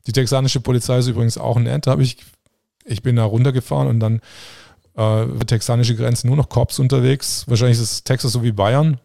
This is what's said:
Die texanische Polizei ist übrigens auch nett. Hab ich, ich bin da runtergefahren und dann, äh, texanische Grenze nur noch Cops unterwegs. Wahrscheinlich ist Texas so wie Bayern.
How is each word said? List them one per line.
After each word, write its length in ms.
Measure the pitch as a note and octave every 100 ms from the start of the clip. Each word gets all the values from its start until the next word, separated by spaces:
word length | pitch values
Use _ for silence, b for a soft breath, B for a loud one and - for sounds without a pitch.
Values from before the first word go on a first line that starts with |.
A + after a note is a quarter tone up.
| -
Die 60 |
texanische 480 | C3 B2 C3+ C3+ C3
Polizei 380 | C3 B2 - B2+
ist 100 | B2
übrigens 300 | A2+ A2+ -
auch 200 | A#2+ A2+
nett. 280 | A#2 C#3+ C3
Hab 120 | C#3
ich, 180 | C3 - - _ _ _ _ _ -
ich 180 | G2
bin 140 | B2+ A#2+
da 80 | G#2+
runtergefahren 640 | A2+ C3+ B2+ - C#3+ C3+
und 120 | A2+
dann, 220 | A2 A2+ B B B B B B _ -
äh, 320 | A2 A2 A2 C2+ G#2+
texanische 520 | A2+ - A#2 A#2+ A2+
Grenze 300 | A#2+ A#2+ B2
nur 100 | D3
noch 100 | -
Cops 320 | A#2+ - -
unterwegs. 680 | B2+ C3 B2+ C#3 - - -
Wahrscheinlich 320 | A2+ B2 A2+
ist 260 | A2+ - -
Texas 260 | C3 B2+
so 100 | A#2+
wie 100 | A#2
Bayern. 460 | G2+ G2+ C#3 D#3+ C3